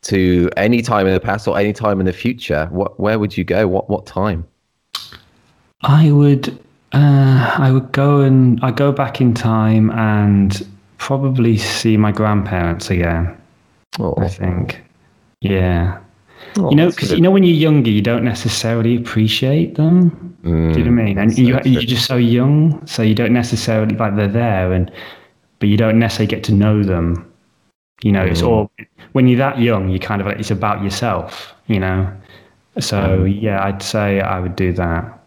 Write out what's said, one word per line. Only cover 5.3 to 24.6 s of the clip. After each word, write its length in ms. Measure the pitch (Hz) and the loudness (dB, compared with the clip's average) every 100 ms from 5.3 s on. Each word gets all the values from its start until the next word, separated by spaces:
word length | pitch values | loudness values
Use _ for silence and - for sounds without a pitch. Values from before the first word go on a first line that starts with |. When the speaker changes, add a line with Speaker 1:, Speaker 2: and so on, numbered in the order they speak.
| _ _ _ _ _ | _ _ _ _ _
Speaker 2:
I 280 | - 143 156 | 2 4 6
would, 480 | 147 147 139 - - _ _ _ | 6 4 4 0 -10 _ _ _
uh, 640 | 139 143 139 135 131 120 - | 2 4 6 4 4 2 0
I 120 | 135 | 2
would 200 | 131 131 | 2 0
go 280 | - 143 143 | 0 2 4
and, 380 | 139 131 127 117 | 4 4 4 2
I'd 120 | 131 113 | 0 0
go 140 | 143 | 0
back 280 | 143 131 - | 0 -4 0
in 120 | 127 | 0
time 580 | 117 113 110 110 110 110 | 0 0 0 2 2 2
and 760 | 113 110 107 104 101 98 98 - - _ _ | 0 0 2 2 4 2 -2 -10 -18 _ _
probably 580 | - 139 139 127 117 107 | -6 -2 -2 0 2 0
see 400 | - - 113 107 | -2 -4 0 2
my 140 | 107 | 0
grandparents 800 | 101 107 104 98 90 85 85 - | 0 0 0 -2 -4 -4 -4 -4
again, 460 | 90 85 85 85 - _ _ _ _ _ - | -2 -2 -2 -4 -8 _ _ _ _ _ -8
Speaker 1:
Oh. 140 | 98 - | -6 -4
Speaker 2:
I 100 | - | -4
think. 540 | 92 95 90 - - - _ _ _ _ _ | -4 -6 -4 -6 -10 -18 _ _ _ _ _
Yeah. 580 | 95 98 92 87 87 92 - _ _ - - - | -4 -2 0 0 -2 -6 -16 _ _ -20 -12 -6
Speaker 1:
Oh, 140 | 180 | 0
Speaker 2:
You 60 | 143 | 2
know, 80 | 170 | 2
Speaker 1:
that's 100 | - | 0
Speaker 2:
'cause, 120 | - | -2
Speaker 1:
good. 80 | 175 | 2
Speaker 2:
you 40 | |
know, 80 | 170 | 4
when 120 | 196 | 4
you're 100 | 185 | 4
younger, 360 | 165 160 151 117 | 4 4 2 2
you 100 | 104 | 2
don't 220 | 104 117 | 0 0
necessarily 720 | 123 110 113 - 113 117 113 120 | -2 -4 -6 -4 -4 -2 0 -2
appreciate 760 | 120 - 107 - 131 147 165 - | -2 -2 -2 0 -2 0 -2 0
them. 580 | 156 175 175 - - - | 2 4 2 0 -16 -12
Do 60 | 85 | -4
you 60 | 82 | 0
know 120 | 82 | 0
what 100 | 80 | 0
I 20 | |
Speaker 1:
Mm, 120 | 117 120 | 2 0
Speaker 2:
mean? 140 | 110 98 | 0 0
And 120 | 104 | 0
Speaker 1:
that's 80 | 117 | 2
Speaker 2:
you, 140 | 123 | 2
Speaker 1:
so 60 | 127 | 2
Speaker 2:
you're 160 | 135 123 | 2 0
Speaker 1:
true. 40 | 120 | 0
Speaker 2:
just 180 | 123 - | -2 -2
so 100 | 127 | 0
young, 680 | 120 120 131 147 160 151 - | 2 2 2 2 2 0 -8
so 160 | - | -2
you 120 | 110 | 0
don't 180 | 107 104 | 2 2
necessarily, 640 | 123 120 110 - 110 110 | 0 0 -4 -2 0 0
like, 220 | 110 110 101 | -2 -2 0
they're 120 | 101 | -2
there, 440 | 113 117 98 | 0 -2 0